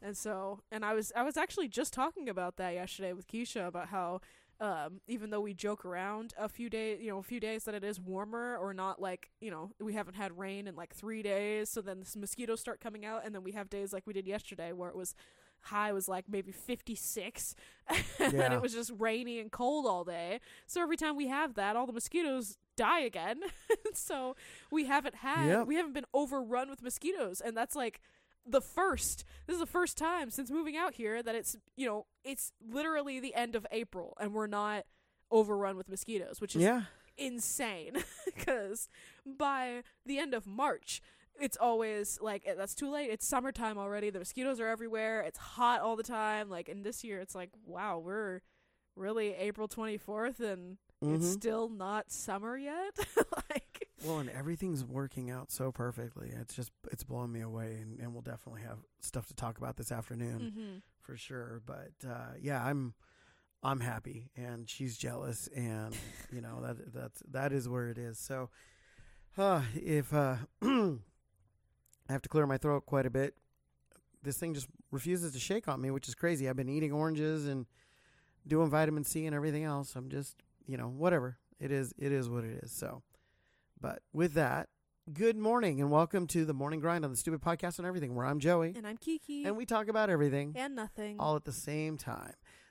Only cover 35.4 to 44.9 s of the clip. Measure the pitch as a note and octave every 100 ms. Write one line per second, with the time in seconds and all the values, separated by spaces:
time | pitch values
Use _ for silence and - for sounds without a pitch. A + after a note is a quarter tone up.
35.4 | G#3+ G3+ G3 F#3+ F#3+ F#3+ - G#3+ E3+ -
36.4 | G#3 - F#3+ A#3+ G3 - - - C#4 A#3+
37.4 | - - A#3 F#3 - C#4+ - - D5 -
38.4 | - B3+ G3 A3+ - - - - C4+ C4+
39.4 | C#4+ C4+ B3+ A#3+ - _ B3 C#4 D4+ A#3+
40.4 | G3+ G#3 C#4+ E3+ - - - - _ -
41.4 | C#4 - A#3 A3+ A3 G#3 G#3 - A3 G3+
42.4 | - F3+ G3 - C#4+ D4 C#4 A3 - C4
43.4 | C4 A#3 A3+ G#3 G3+ G#3 G#3 F#3+ F3+ -
44.4 | B3+ B3 A3+ A3 A3+